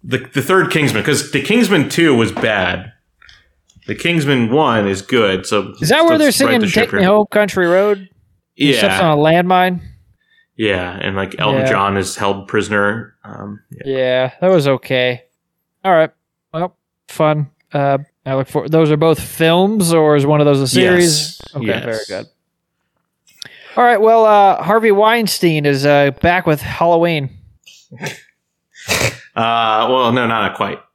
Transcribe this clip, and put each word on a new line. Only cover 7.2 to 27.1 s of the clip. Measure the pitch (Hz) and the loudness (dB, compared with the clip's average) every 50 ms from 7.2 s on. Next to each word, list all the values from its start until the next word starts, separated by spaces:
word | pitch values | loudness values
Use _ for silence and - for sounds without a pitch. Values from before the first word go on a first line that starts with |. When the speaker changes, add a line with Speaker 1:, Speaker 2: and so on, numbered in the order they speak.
| 208 - | 0 0
Speaker 2:
Country | - 208 208 190 - 190 180 | 0 -2 -2 0 -2 -2 0
Road"? | 170 175 190 202 208 208 196 190 185 _ _ _ _ _ _ _ _ _ | 2 2 2 2 0 -2 -4 -6 -20 _ _ _ _ _ _ _ _ _
He | - 135 143 | -2 0 0
steps | 131 117 - 196 190 190 | 2 2 2 0 0 0
Speaker 1:
Yeah. | 190 165 | 0 0
Speaker 2:
on | 151 147 | 2 2
a | |
landmine. | 147 156 165 175 175 180 185 180 180 185 180 175 - - - _ _ _ _ _ _ _ _ _ _ _ _ | 2 2 2 2 2 2 2 2 2 0 -2 -6 -10 -16 -20 _ _ _ _ _ _ _ _ _ _ _ _
Speaker 1:
Yeah, | - 110 104 98 90 90 90 90 92 | -4 -2 -2 -2 -2 -4 -8 -10 -6
and, | - 98 98 | -6 -4 -4
like, | 95 95 95 - - | -4 -6 -6 -6 -4
Elton | 107 107 - 135 | -2 0 0 0
Speaker 2:
Yeah. | 131 131 | 0 0
Speaker 1:
John | 127 98 98 101 98 | 0 0 0 0 0
is | 98 92 95 - | -2 -4 -4 -6
held | - 107 98 98 98 98 - | -4 -4 -4 -4 -4 -8 -4
prisoner. | - 107 98 92 107 101 101 101 107 117 117 - _ _ _ | -4 -4 -2 -2 -2 0 0 0 -2 -6 -10 -14 _ _ _
Um, | 104 104 107 104 104 101 - _ _ | -20 -18 -16 -14 -14 -16 -18 _ _
yeah. | 135 - - 139 135 | -20 -16 -10 -8 -4
Speaker 2:
Yeah, | 131 127 127 127 127 127 131 - _ | -2 -2 0 0 0 -2 -4 -4 _
that | 180 185 | 0 2
was | 190 170 139 | 2 2 2
okay. | 139 135 123 _ - 135 127 127 127 123 120 _ _ _ _ _ _ _ _ _ _ _ _ _ | 0 -2 -2 _ -4 -2 -2 0 -2 -4 -6 _ _ _ _ _ _ _ _ _ _ _ _ _
All | 190 | 2
right. | 180 160 160 151 _ _ _ _ _ _ _ _ | 2 2 2 0 _ _ _ _ _ _ _ _
Well, | - 160 175 180 _ _ _ _ _ _ _ _ | -8 -8 -8 -8 _ _ _ _ _ _ _ _
fun. | - - 160 151 151 151 147 135 _ _ _ _ | -4 0 0 2 2 0 -4 -6 _ _ _ _
Uh, | - 147 139 139 139 139 143 _ _ _ _ | -4 -2 0 0 -2 -2 -4 _ _ _ _
I | 135 135 | -6 -4
look | 135 135 - | -4 -4 -4
for, | - 156 - 147 | -6 -6 -4 0
those | 160 160 160 151 | 0 2 2 2
are | 151 147 | 2 2
both | 160 160 156 - | 2 0 0 0
films, | - - - - 160 165 165 175 190 202 220 214 185 165 170 | -4 -12 -4 0 0 2 2 2 2 0 0 0 0 2 2
or | 165 156 151 151 | 2 4 4 4
is | 147 139 | 2 2
one | 143 151 147 | 2 2 4
of | 147 | 4
those | 147 143 135 | 4 2 2
a | 139 127 | 0 0
series? | 123 180 185 185 180 175 175 170 151 151 - - - - | 2 2 2 4 4 4 4 2 2 -2 -4 -8 -12 -18
Speaker 1:
Yes. | - - - | -20 -14 -10
Speaker 2:
Okay, | 143 123 | -6 -4
Speaker 1:
Yes. | 107 - - - | -4 -4 -4 -4
Speaker 2:
very | 123 113 110 107 - 98 95 | -6 -8 -8 -8 -8 -10 -10
good. | 113 _ _ _ _ _ _ _ _ _ _ _ _ _ _ _ _ _ _ _ _ _ _ _ - - - - - - - | -10 _ _ _ _ _ _ _ _ _ _ _ _ _ _ _ _ _ _ _ _ _ _ _ -20 -20 -20 -20 -20 -8 -2
All | - 247 | 0 2
right. | 240 240 196 | 2 2 4
Well, | 214 220 226 226 220 | 4 4 4 4 4
uh, | 214 208 208 202 190 180 - | 4 6 6 6 4 2 0
Harvey | - 165 208 226 214 226 | -2 0 0 2 2 2
Weinstein | 202 196 214 214 233 233 226 185 - - - 175 160 151 147 | 2 4 2 2 2 0 0 -2 -2 0 0 0 0 2 0
is, | 147 139 135 139 | 0 0 0 2
uh, | 147 143 143 143 139 135 - | 2 2 4 2 0 0 0
back | - 170 175 185 180 | 0 0 0 0 0
with | 170 151 147 | 0 -2 -2
Halloween. | - - - - 170 170 170 165 170 170 | -2 -10 -4 0 2 2 2 2 2 0